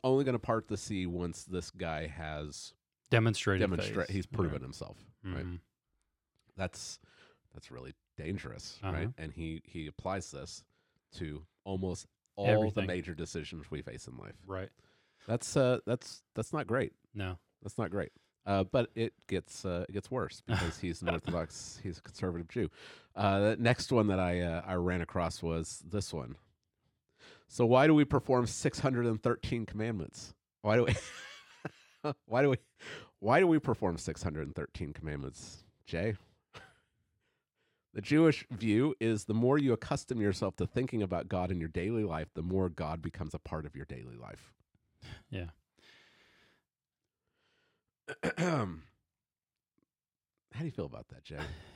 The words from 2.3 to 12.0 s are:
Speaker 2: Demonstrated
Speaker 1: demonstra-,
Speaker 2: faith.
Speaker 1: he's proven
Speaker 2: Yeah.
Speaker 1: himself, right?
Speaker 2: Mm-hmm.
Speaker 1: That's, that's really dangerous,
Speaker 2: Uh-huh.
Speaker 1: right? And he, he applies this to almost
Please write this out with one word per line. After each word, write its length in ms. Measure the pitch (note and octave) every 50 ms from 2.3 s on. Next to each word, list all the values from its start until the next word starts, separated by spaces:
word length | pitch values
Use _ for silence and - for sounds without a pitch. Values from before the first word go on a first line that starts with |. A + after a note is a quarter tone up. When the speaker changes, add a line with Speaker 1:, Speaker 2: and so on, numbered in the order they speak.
| D#2 D2+ D2+ D2 D2 - - - - _ _ _ _ _ _ -
Speaker 2:
Demonstrated 580 | B2 A#2 A2 A#2 G#2 - - G#2 G2 F#2 G2+ F#2+
Speaker 1:
demonstra-, 380 | F2+ D#2+ G2 G#2 - F#2+ -
Speaker 2:
faith. 40 | -
Speaker 1:
he's 160 | G2+ G2+ -
proven 340 | - - A2 F2+ D2+ C#2+ C#2+
Speaker 2:
Yeah. 60 | C2
Speaker 1:
himself, 320 | C2 - - - - - - - - - _ -
right? 140 | F#2+ F2+ -
Speaker 2:
Mm-hmm. 180 | F2+ F2+ F2 F2 - _ _ _ _ _ _ _ _ _ _ _ _ _ _ _ _ _ _
Speaker 1:
That's, 440 | F#2+ F#2 F2+ - - - - - - _ _ _ - - - _ _ _ _ -
that's 160 | - - -
really 240 | - - B1+ C2+ - _ _ _ _ -
dangerous, 600 | D2+ E2 G2+ F2+ - B1 G1+ - - - - -
Speaker 2:
Uh-huh. 100 | G2+ F#2+
Speaker 1:
right? 160 | D2+ D#2 F#2+ A#2 C3 -
And 140 | D#2+ D#2
he, 300 | - E2+ E2 D#2+ D#2+ - -
he 220 | - - E2 D2+
applies 440 | D2+ - - - F#2 G2 G2 - -
this 340 | D2 C#2 - - - - - _ _ _ _ _ _ _ _ _ -
to 280 | - F2 D2+ D2 D2+ E2 - _ _ -
almost 420 | G2 G2 F#2 F#2+ F#2 F2+ -